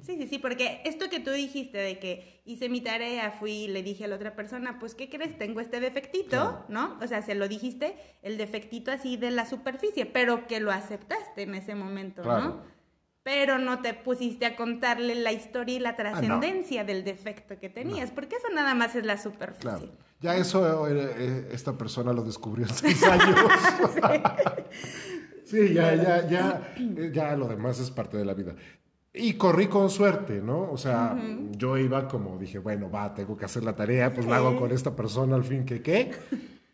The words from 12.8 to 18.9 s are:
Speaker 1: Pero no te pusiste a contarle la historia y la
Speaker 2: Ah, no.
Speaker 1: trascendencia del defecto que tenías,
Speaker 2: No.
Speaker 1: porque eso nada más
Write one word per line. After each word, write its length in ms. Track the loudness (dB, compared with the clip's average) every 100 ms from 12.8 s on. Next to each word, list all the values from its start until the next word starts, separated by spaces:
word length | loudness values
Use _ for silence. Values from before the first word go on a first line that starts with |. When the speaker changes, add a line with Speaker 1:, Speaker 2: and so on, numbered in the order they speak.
| _ _ _ _
Speaker 1:
Pero 340 | -4 0 2 2
no 240 | 0 -2
te 120 | -4
pusiste 520 | -4 -2 -2 -2 -2 -2
a 100 | -2
contarle 580 | -4 -2 0 0 0
la 200 | 0 0
historia 420 | -2 -4 -6 -4 -2
y 40 |
la 100 | -2
Speaker 2:
Ah, 20 |
no. 60 | -2
Speaker 1:
trascendencia 880 | -4 0 2 2 2 -2 -2 -4 -2
del 180 | -4
defecto 560 | -4 -8 -10 -14 -16 -14
que 80 | -12
tenías, 400 | -10 -6 -6 -6
Speaker 2:
No. 40 | -8
Speaker 1:
porque 220 | -6 -6
eso 100 | -2
nada 200 | 0 2
más 220 | 2 2